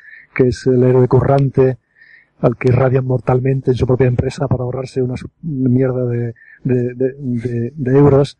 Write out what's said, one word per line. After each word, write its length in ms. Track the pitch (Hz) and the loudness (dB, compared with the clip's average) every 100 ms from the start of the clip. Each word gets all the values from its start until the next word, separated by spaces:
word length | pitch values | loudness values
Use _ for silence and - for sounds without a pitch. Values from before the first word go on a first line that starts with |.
| - - _ | -20 -20 _
que 140 | - 127 | 0 0
es 180 | 120 131 | 0 0
el 160 | 127 | 2
héroe 240 | 127 127 123 | 4 4 4
currante, 720 | 127 127 139 135 135 131 127 _ _ - - _ - | 2 2 2 2 2 0 0 _ _ -20 -20 _ -4
al 160 | 131 117 | -2 0
que 120 | 127 | 0
irradian 360 | 120 131 131 127 | 2 2 0 0
mortalmente 640 | 127 - 127 131 135 131 | -4 0 0 0 -2 -2
en 60 | 123 | -2
su 100 | 127 | 0
propia 220 | 131 127 | 2 2
empresa 400 | 123 131 - 139 | 0 -4 -4 -4
para 160 | 127 | -4
ahorrarse 360 | 123 127 131 135 | -4 -8 -8 -4
una 160 | 127 127 | -4 -6
su-, 140 | - _ | -12 _
mierda 640 | 165 135 131 123 131 127 123 | -10 -4 0 2 0 -2 -4
de, 280 | 120 120 - - - | -4 -6 -10 -20 -10
de, 300 | 127 123 123 | -2 -2 -2
de, 200 | 123 131 139 | -2 -4 -4
de, 560 | 135 120 120 120 120 | -6 -6 -4 -6 -6
de 260 | 156 127 135 | -6 0 4
euros, 380 | 143 135 143 | 4 4 0